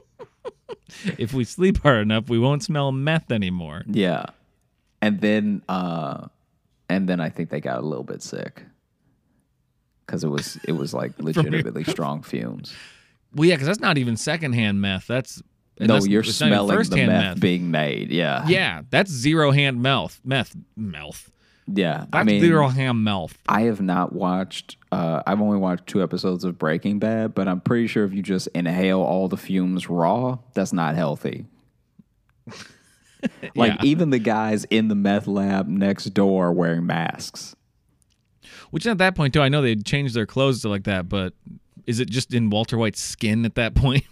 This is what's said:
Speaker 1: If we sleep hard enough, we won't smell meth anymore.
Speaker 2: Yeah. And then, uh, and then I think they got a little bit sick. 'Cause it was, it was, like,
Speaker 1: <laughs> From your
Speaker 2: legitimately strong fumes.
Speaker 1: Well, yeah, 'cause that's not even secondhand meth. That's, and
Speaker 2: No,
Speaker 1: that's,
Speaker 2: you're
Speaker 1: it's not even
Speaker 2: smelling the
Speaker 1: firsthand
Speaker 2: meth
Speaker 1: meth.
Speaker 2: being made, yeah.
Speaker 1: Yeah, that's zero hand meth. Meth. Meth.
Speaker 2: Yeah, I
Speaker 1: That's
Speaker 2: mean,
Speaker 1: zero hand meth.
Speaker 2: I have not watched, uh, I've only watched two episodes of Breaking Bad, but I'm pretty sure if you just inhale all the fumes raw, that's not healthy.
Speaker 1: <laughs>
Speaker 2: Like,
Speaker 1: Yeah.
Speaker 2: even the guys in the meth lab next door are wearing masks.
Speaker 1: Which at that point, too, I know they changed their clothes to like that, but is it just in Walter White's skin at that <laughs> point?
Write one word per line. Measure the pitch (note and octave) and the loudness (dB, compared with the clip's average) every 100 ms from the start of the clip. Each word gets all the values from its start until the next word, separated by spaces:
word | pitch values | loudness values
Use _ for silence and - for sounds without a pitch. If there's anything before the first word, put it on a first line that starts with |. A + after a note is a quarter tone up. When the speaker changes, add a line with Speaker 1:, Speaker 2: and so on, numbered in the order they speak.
| - _ A#4 _ B4 - - A#4 - - G3+ - | -18 _ -20 _ -18 -16 -18 -18 -18 -8 -8 -6
Speaker 1:
If | A#2 | -4
we | C3+ | -4
sleep | A#2 - F#3 - | -4 0 2 4
hard | D3 A#2 | 4 4
enough, | G#2+ A2 B2+ | 2 0 0
we | A#2 | 2
won't | B2+ C#3+ | 2 0
smell | - D3+ C#3 | -2 -2 -2
meth | C3+ C#3+ D#3+ - | -2 -2 -2 -2
anymore. | A2+ F#2+ F2+ D#2+ D#2 - | -2 -2 -4 -8 -10 -4
Speaker 2:
Yeah. | G#2 F#2 D#2 - - _ _ _ _ _ _ | 0 0 -2 -6 -16 _ _ _ _ _ _
And | G#2+ G2+ | -2 0
then, | G#2 G#2+ G#2 G2 - | 2 2 0 -2 -4
uh, | F#2 F2+ E2 C#2+ - - _ _ _ _ _ - | -4 -2 -4 -6 -10 -14 _ _ _ _ _ -4
and | F#2+ F#2 | -2 0
then | F2+ | -2
I | D#2+ | -4
think | - E2 | -6 -6
they | D2 | -6
got | C2+ B1 | -4 -4
a | D#2 | -4
little | B1+ | -6
bit | - G1+ | -8 -12
sick. | - - - - - _ _ _ _ _ _ _ _ _ _ _ _ _ - | -12 -10 -12 -14 -20 _ _ _ _ _ _ _ _ _ _ _ _ _ -10
'Cause | F2 | -6
it | D#2+ | -4
was, | C#2+ - - | -4 -6 -10
it | - | -6
was, | D#2 C#2 | -4 -4
like, | B1 A#1 | -6 -8
Speaker 1:
<laughs> | - | -6
From | D#2 | -4
your | |
Speaker 2:
legitimately | F3 D3+ D#3+ - C2+ | 0 0 -2 -4 -6
strong | D#2+ - C#2+ D2+ | -6 -4 -6 -6
fumes. | - A#1+ A#1 G1+ - - - - _ _ _ | -8 -8 -8 -10 -16 -20 -20 -20 _ _ _
Speaker 1:
Well, | - E3+ | 2 4
yeah, | D#3+ | 4
'cause | C#3 | 0
that's | A3 | 0
not | B3+ D3 | 0 2
even | A#2+ A2+ | 0 -2
secondhand | - D#3+ D#3 A#2+ G#2+ G2+ | -2 -4 -2 0 2 0
meth. | G2 F#2+ - | 0 -4 -4
That's, | B2 - - - _ _ - | -4 -4 -14 -20 _ _ 0
and | G#2+ | 4
Speaker 2:
No, | |
Speaker 1:
that's, | G#2+ G2 | 4 4
Speaker 2:
you're | G2+ | 2
Speaker 1:
it's | A2+ - | 2 2
not | - | 4
even | G2+ | 4
Speaker 2:
smelling | G2+ G#3+ | 4 2
the | |
Speaker 1:
firsthand | A3+ F3+ A#2+ | 2 2 4
Speaker 2:
meth | G#2+ G2 | 2 2
Speaker 1:
meth. | F2+ | 2
Speaker 2:
being | F#2+ F2+ F2 | 2 2 0
made, | D#2 D2+ G#1+ G1+ | 0 0 -2 -2
yeah. | E2 D#2 C2 D3+ | 0 0 0 2
Speaker 1:
Yeah, | F#3 D3+ D#2+ - | 2 0 -4 -2
that's | C#3 G3 | 0 0
zero | C3 C3+ D#3+ D3 | 0 2 4 4
hand | C#3 C#3+ A#2+ | 4 2 2
meth. | C3 B2+ D#2 - | 0 0 -2 -10
Meth. | B2+ C3+ - - - - | -4 -2 -4 -10 -18 -10
Meth. | G#2+ D2 D2 - - _ _ _ - | -10 -8 -14 -16 -20 _ _ _ -4
Speaker 2:
Yeah, | G3 F2 D2+ - | -2 0 -2 -2
I | D#3 | 0
Speaker 1:
That's | G#3+ | 2
Speaker 2:
mean, | G#2 | 4
Speaker 1:
zero | E3+ D#3+ C#3 | 6 6 4
hand | C3+ C3 A#2 | 0 0 0
meth. | G#2+ G2 D#2 - - | 0 -2 -6 -8 -2
Speaker 2:
I | G2+ | 2
have | A#2 G2+ | 2 0
not | F#2 F2+ F2+ | 0 0 -2
watched, | F2 F#2 F2+ F#2+ - - - _ | -2 -2 -2 -4 -10 -16 -20 _
uh, | F#2 E2 D#2 - | -4 -2 -2 0
I've | G2+ | 0
only | G#2 G2+ | 2 2
watched | F#2 F2+ - | 0 -2 -2
two | G#2 | -2
episodes | F2 F2+ G2 F2+ | 0 -2 -2 -2
of | F#2 E2+ | -4 -2
Breaking | D#2 E2 G2+ G#2 | -2 0 0 0
Bad, | G#2+ A2 A2 | 0 0 -2
but | G2+ F#2+ | -2 -2
I'm | F2+ | -2
pretty | - A#2+ A2+ | 0 0 2
sure | A2+ | 0
if | G2+ | 0
you | G2 | -2
just | F#2+ F#2 - | -2 -2 -2
inhale | E2+ F2 F2+ F#2+ F#2+ | -4 -2 0 2 2
all | F2+ F#2 F#2 | 2 0 0
the | F#2+ | -4
fumes | - F#2+ F#2 F#2 F2 | -2 0 0 -2 -2
raw, | F2 E2 A2+ B2+ B2+ - | 2 2 2 0 -4 -6
that's | - F#2 | -4 -2
not | F2+ D#2+ | 0 0
healthy. | D#2 D#2 D2 - - - _ _ _ _ _ _ _ _ _ - | 0 -2 -2 -6 -8 -14 _ _ _ _ _ _ _ _ _ -20
Speaker 1:
<laughs> | - - _ _ _ _ _ - - - - | -20 -20 _ _ _ _ _ -8 -8 -8 2
Speaker 2:
Like, | A#2 | 2
Speaker 1:
Yeah. | - | 4
Speaker 2:
even | C3+ D#3 D#3+ | 4 4 4
the | B2+ | 2
guys | A2 G#2+ A2 G#2+ | 2 0 0 -2
in | - A2 A2 | 2 2 2
the | |
meth | G2+ G2+ G2+ G#2 | 2 2 2 0
lab | G2+ G2 G2 F#2+ | 0 0 0 0
next | F#2+ G2 F#2+ G#2 | 0 0 0 -2
door | G2+ G2 F#2+ F2 | 2 4 4 2
are | |
wearing | F2 E2+ E2+ F2 | 2 2 0 -2
masks. | E2 E2 - - - - - _ _ _ _ _ _ _ _ - - - | -2 -4 -6 -14 -14 -18 -20 _ _ _ _ _ _ _ _ -20 -20 -8
Speaker 1:
Which | E3 A#3 | -4 -2
at | F#3+ | 2
that | F#3 | 2
point, | F#3 C#3+ | 4 2
too, | D3+ | 4
I | C3+ | 4
know | D3 | 4
they | C3 A2 | 2 2
changed | G#2 C#3+ C#3 | 0 0 0
their | A#2 G#2 | -2 -2
clothes | C3 C3+ B2 | 2 2 2
to | A2 | -2
like | G2+ | -2
that, | G#2 F#2+ F2+ | 0 -2 -2
but | G2+ F#2 - - - _ - - | -2 -4 -8 -20 -20 _ -12 -4
is | A#2 | -2
it | B2 | -2
just | A#2+ - | -2 -2
in | A#2+ A2 | 0 2
Walter | G#2 A2+ A#2 | 0 0 0
White's | A2+ - | -2 -2
skin | - - A2 A2 A#2 | -10 -4 0 2 0
at | |
that | - A2+ | -2 0
<laughs> | - | 2
point? | C#3+ C#3 - | 4 2 0